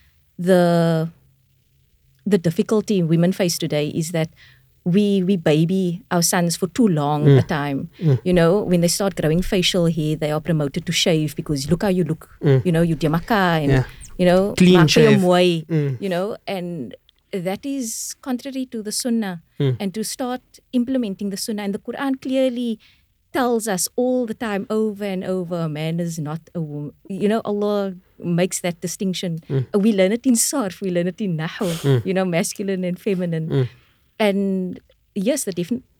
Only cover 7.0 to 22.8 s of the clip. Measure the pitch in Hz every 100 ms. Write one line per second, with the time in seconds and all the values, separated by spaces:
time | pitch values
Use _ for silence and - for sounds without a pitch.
7 | 143 151 147 135 - 160 143 139 - -
8 | 170 127 185 180 165 202 - 175 170 -
9 | 196 - 156 160 - 196 175 190 170 165
10 | 151 156 151 151 151 160 143 175 170 165
11 | - 160 151 - 165 147 139 180 208 185
12 | 160 160 - - - 135 180 165 170 160
13 | 160 165 - 220 180 165 143 131 127 -
14 | - - 180 180 196 - 180 180 160 -
15 | - - 180 180 180 170 156 165 143 127
16 | 196 175 196 - - 190 175 175 113 -
17 | _ _ _ 202 175 202 277 277 226 214
18 | - - - 247 277 262 254 233 208 208
19 | 254 233 208 175 - _ 139 123 196 196
20 | 214 - 254 254 - - _ 254 240 262
21 | 226 190 202 190 - 208 202 202 - 240
22 | 277 262 277 262 262 240 240 214